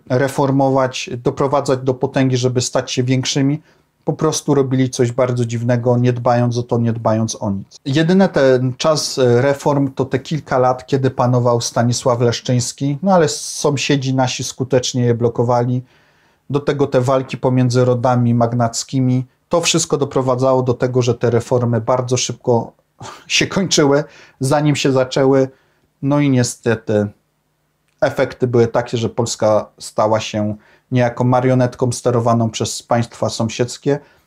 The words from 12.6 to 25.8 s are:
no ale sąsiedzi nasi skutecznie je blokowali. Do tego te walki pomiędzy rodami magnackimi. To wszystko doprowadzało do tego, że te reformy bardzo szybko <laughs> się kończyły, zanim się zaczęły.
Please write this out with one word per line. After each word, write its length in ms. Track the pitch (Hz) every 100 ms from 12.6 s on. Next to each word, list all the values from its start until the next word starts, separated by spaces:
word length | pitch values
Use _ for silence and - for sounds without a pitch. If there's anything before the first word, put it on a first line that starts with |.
| - - 139 139
no 100 | 196
ale 160 | 185 147
sąsiedzi 840 | - - - 147 135 - 143 131
nasi 300 | 131 131 -
skutecznie 580 | 127 - 127 131 - 127
je 120 | 120
blokowali. 680 | 113 120 - 120 120 123 127 127 _ _ _ _ _ -
Do 100 | 139
tego 260 | 143 143 139
te 140 | 131
walki 360 | 123 135 127 -
pomiędzy 480 | 131 127 127 123
rodami 500 | 123 120 127 123 120
magnackimi. 880 | 120 117 123 117 - - 135 127 127 127 _ -
To 120 | 175
wszystko 360 | 165 165 - 151
doprowadzało 680 | 135 143 127 123 135 131
do 120 | 127
tego, 280 | - 127 127
że 120 | 120
te 160 | 113 117
reformy 500 | 117 - 123 120 117
bardzo 360 | 113 127 123 127
szybko 560 | - 120 - 120 - - _ -
<laughs> 300 | - - -
się 200 | - 139
kończyły, 580 | 196 180 - 139 139 - - - -
zanim 360 | 131 147 147 135
się 160 | 147
zaczęły. 560 | 131 127 151 135 135 131 - _ _